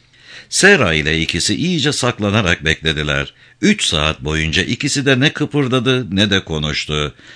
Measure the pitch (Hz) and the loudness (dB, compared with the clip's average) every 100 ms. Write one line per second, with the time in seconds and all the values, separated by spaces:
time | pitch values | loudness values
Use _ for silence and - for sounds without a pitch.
0 | _ _ - - - - 185 196 104 80 | _ _ -20 -20 -8 2 6 6 4 2
1 | 73 80 80 85 - 107 165 175 135 - | 0 0 0 -2 -2 0 0 0 0 -2
2 | 123 117 104 101 87 87 78 80 78 76 | -2 -2 0 2 2 0 0 -2 -2 -2
3 | 76 69 69 - - - - 208 - 82 | -2 -2 -4 -10 -20 -2 0 2 0 0
4 | 76 78 65 80 80 76 90 120 143 143 | -2 -2 -4 -2 0 0 -2 -2 -2 -2
5 | 135 131 143 - 147 147 131 127 123 127 | 2 2 2 0 -2 0 0 0 0 -2
6 | 117 95 107 95 - 78 76 73 - 76 | 0 0 2 0 -2 -4 -4 -4 -4 -4
7 | 73 - - | -4 -8 -20